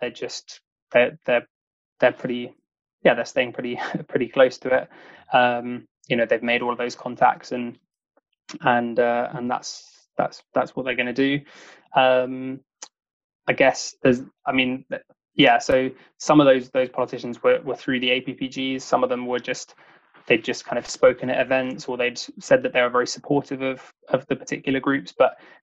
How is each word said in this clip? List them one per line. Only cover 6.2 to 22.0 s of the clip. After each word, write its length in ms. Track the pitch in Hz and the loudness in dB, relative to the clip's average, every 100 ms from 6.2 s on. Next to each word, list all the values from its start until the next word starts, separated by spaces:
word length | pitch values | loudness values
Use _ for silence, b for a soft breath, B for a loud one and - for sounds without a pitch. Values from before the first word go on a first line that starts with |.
| 113 | 0
they've 160 | 117 | 0
made 200 | 120 120 | 0 -2
all 100 | 123 | -2
of 60 | 120 | -4
those 180 | 123 120 | -6 -8
contacts, 560 | - 120 123 - - | -10 0 2 0 -4
and, 260 | 123 120 123 _ _ _ _ _ _ - - | -8 -8 -12 _ _ _ _ _ _ -20 -4
and, 360 | 143 123 117 117 | 0 2 0 0
uh, 300 | 120 120 123 | 0 0 -2
and 180 | 123 120 | -6 -6
that's, 580 | 123 - - - _ _ - | -6 -8 -18 -20 _ _ -6
that's, 260 | - - _ | -6 -6 _
that's 200 | - 127 | -4 -4
what 100 | - | -4
they're 120 | 131 120 | -6 -4
gonna 160 | 123 | -4
do. 280 | 123 135 143 143 B B B B | 0 0 0 -6 B B B B
Um, 640 | - 131 127 127 131 131 135 _ _ - _ _ _ _ _ - | 2 4 4 0 -6 -10 -12 _ _ -20 _ _ _ _ _ -4
I 60 | |
guess 420 | 127 135 - - - | 2 2 2 -6 0
there's, 200 | 135 123 131 _ - | 2 2 0 _ -4
I 60 | |
mean, 320 | 131 127 131 - | -2 -2 -4 -8
th-, 120 | 131 _ _ _ | -12 _ _ _
yeah, 240 | - 139 120 | 4 6 6
so 320 | - 135 131 - b b | 4 2 0 -6 b b
some 220 | - 151 | 2 6
of 60 | 139 | 8
those, 240 | 131 123 | 6 4
those 180 | 131 127 | -2 -2
politicians 540 | - 123 127 120 117 | -2 -6 -6 -10 -2
were, 180 | 127 127 | 2 2
were 160 | 143 120 | 0 -8
through 240 | - 127 | -4 -2
the 100 | 123 | 0
A 100 | 127 | -2
P 100 | 127 | -2
P 160 | 123 131 131 131 131 | -8 -8 -6 -6 -6
Gs. 60 | |
Some 220 | - 131 | -2 0
of 40 | 127 | 0
them 160 | 123 123 | -2 -4
were 120 | 123 | -6
just, 360 | 120 123 - _ b b b _ - | -6 -10 -10 _ b b b _ 0
they'd 180 | 117 | 0
just 200 | - 120 | 0 -8
kind 140 | - 123 | -6 -8
of 100 | 117 | -8
spoken 420 | - 131 127 127 | 2 2 2 -2
at 100 | 127 | -2
events, 460 | 127 131 127 131 - | 0 0 -2 -8 -8
or 100 | |
they'd 220 | 123 | -4